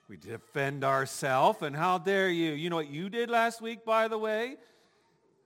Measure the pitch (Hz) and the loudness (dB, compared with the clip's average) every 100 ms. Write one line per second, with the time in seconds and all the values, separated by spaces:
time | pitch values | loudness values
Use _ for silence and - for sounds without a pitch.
0 | - 92 95 113 - 147 139 139 135 135 | -20 -16 -12 -12 -6 -2 -2 0 2 2
1 | 131 - 143 131 170 214 151 143 180 185 | 0 -2 2 6 4 4 -4 -2 0 0
2 | 175 196 190 170 165 147 170 170 147 143 | 2 2 2 2 0 -2 -2 -2 -4 -6
3 | 190 233 233 233 233 233 226 233 226 220 | -6 -4 0 2 0 -2 -10 -8 0 2
4 | 220 220 220 214 247 285 - _ _ _ | 2 -2 -2 -2 -4 -10 -20 _ _ _
5 | _ _ _ _ | _ _ _ _